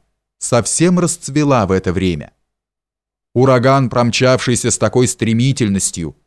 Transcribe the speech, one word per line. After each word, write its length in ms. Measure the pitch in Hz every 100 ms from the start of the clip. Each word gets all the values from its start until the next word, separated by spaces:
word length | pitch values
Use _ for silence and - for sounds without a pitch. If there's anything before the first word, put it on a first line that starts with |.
| _ _ _ -
совсем 580 | - 120 104 - 170 180
расцвела 680 | 170 - - 139 147 127 95
в 60 |
это 220 | 95 92
время. 400 | 90 92 80 - _ _ _ _ _ _ _ _ _ _
Ураган, 560 | 120 135 127 127 139 123
промчавшийся 840 | 117 120 - 127 131 - 120 120
с 60 | -
такой 300 | 110 123 123
стремительностью 1120 | - 113 113 131 135 110 98 - - 80 -